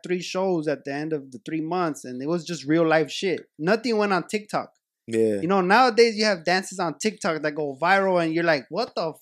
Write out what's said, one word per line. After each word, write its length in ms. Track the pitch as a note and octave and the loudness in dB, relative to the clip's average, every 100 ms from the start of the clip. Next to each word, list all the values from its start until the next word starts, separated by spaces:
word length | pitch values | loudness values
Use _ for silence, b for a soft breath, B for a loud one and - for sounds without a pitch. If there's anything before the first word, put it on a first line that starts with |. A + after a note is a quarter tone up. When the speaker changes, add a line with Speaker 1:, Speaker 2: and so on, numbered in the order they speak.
| F3 | -6
Speaker 1:
three 160 | F3+ | -6
shows 460 | E3+ F#3 F#3+ F3 D3+ | -4 -4 -2 -2 -2
at 160 | C#3 | -4
the 100 | C#3 | -6
end 200 | C#3+ D#3+ | -8 -6
of 180 | D3+ C3+ | -6 -8
the 80 | B2 - | -16 -8
three 160 | D#3+ | -6
months, 420 | D#3+ F3+ E3+ C#3 | -4 -2 -2 -4
and 180 | B2+ B2 | -10 -8
it 60 | C#3+ | -4
was 160 | F3 D#3 | -4 -4
just 200 | D#3+ C3+ | -8 0
real 200 | E3 E3 | 2 4
life 240 | D#3+ C#3 | 4 2
shit. 300 | - G3 - - - | -4 -4 -4 -8 -4
Nothing 380 | E3 A3 A#3+ G#3+ | 0 0 0 0
went 140 | G3+ | 2
on 160 | F3+ D#3+ | 0 -2
TikTok. 420 | G#3+ G#3 D3 - _ _ _ - | -8 -4 -6 -6 _ _ _ -2
Speaker 2:
Yeah. 320 | A2+ A2 G2+ | 2 2 2
Speaker 1:
You 60 | E3 | 2
know, 140 | G3 | 2
nowadays 540 | F3+ A3 B3+ A3 A#3 G#3+ | 4 6 6 6 4 4
you 80 | G#3+ | 0
have 180 | F#3 D#3+ | 0 0
dances 320 | F#3 F#3+ F#3 | -2 -2 -6
on 200 | E3+ C#3+ | -6 -2
TikTok 420 | G#3+ F3+ F#3+ D#3 | -4 -2 -4 -2
that 140 | D3+ D3+ | -4 -4
go 220 | D3 C3+ | -6 0
viral, 420 | E3 G3 F#3+ F3+ | 2 4 4 2
and 100 | E3 | 2
you're 100 | D#3+ | 2
like, 220 | E3+ D3 - | 2 2 0
"What 240 | E3 B3+ A3+ | -6 -4 -4
the 180 | E3 - | -4 -6